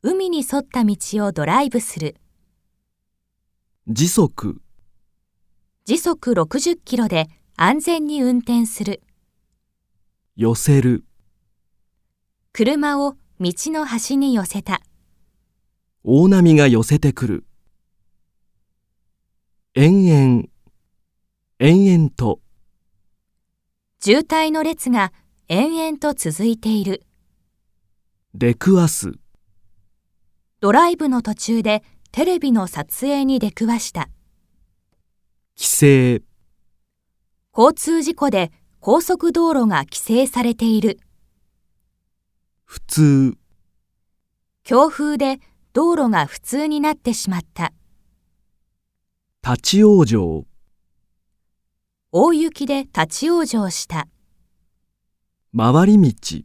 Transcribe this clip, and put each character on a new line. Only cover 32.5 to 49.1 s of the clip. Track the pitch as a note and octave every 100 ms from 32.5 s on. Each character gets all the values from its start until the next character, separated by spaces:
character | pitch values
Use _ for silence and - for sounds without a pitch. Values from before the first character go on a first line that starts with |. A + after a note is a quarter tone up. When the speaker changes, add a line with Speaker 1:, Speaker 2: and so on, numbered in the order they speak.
Speaker 1:
の | A3+ F#3
撮 | - D3 -
影 | C4+ C#4+ C4+
に | C4
出 | A3
く | - A3+
わ | A#3
し | -
た。 | - C#3+ - _ _ _ _ _ _ _ _ _ _ _ _ _ _
Speaker 2:
規 | -
制。 | - D3 C#3 B2+ A#2 - _ _ _ _ _ _ _ _ _ _ _ _
Speaker 1:
交 | - B3+ D4+
通 | - E4
事 | D4 E4+
故 | C#4+
で | G#3+ E3+ _ _ _
高 | - C#4+
速 | E4 F4+ E4+
道 | E4+ E4
路 | D4 A3+
が | E3
規 | C3+ -
制 | - A3+ C4
さ | -
れ | A#3 A#3
て |
い | A3+ A3
る。 | G#3+ - _ _ _ _ _ _ _ _ _ _ _ _ _ _ _ _ _
Speaker 2:
普 | -
通。 | - - D3+ C#3 C3+ - _ _ _ _ _ _ _ _ _ _ _ _
Speaker 1:
強 | - B3 D4+
風 | C#4+ D4 D4
で | C#4 C4+ _ _ _
道 | - E4 E4+
路 | A#3+
が | G3 C#3
普 | -
通 | - C4 D4+
に | D4+
な | D4+
っ | D4+
て | -
し | A3+ -
ま | F3+
っ | -
た。 | - E3+ _ _ _ _ _ _ _ _ _ _ _ _ _ _